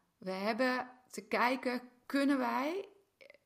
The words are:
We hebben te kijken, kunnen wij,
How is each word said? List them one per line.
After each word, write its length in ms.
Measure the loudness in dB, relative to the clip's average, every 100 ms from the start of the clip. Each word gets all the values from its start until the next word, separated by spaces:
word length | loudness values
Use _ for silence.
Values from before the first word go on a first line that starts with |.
| _ _
We 120 | -8
hebben 600 | -4 -2 0 2 0 -4 -12 -18
te 160 | -14 -4
kijken, 540 | 2 2 2 -2 -4 -6 -18 -4
kunnen 320 | 2 4 4
wij, 500 | 2 0 -2 -4 -8 -14 _ _ -20 -20